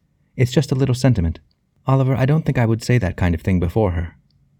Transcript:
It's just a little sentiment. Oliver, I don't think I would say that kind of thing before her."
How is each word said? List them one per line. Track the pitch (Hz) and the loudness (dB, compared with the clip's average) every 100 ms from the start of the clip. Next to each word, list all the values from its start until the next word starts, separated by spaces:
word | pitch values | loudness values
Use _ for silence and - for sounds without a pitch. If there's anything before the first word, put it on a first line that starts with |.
| _ _ _ | _ _ _
It's | - 123 | -4 0
just | 156 131 | 0 0
a | |
little | 131 131 | -2 0
sentiment. | 123 135 110 82 - _ _ _ _ - | 2 2 2 0 -4 _ _ _ _ -2
Oliver, | 135 131 123 | 0 0 0
I | 131 | 0
don't | 156 | 0
think | 156 123 | 0 0
I | 113 | 0
would | 110 | -2
say | - 123 | 0 0
that | 87 - | 0 -2
kind | 90 | -2
of | 82 | 0
thing | - 92 | 0 0
before | 85 113 104 | 0 0 0
her." | 85 82 - _ _ _ | -2 -6 -12 _ _ _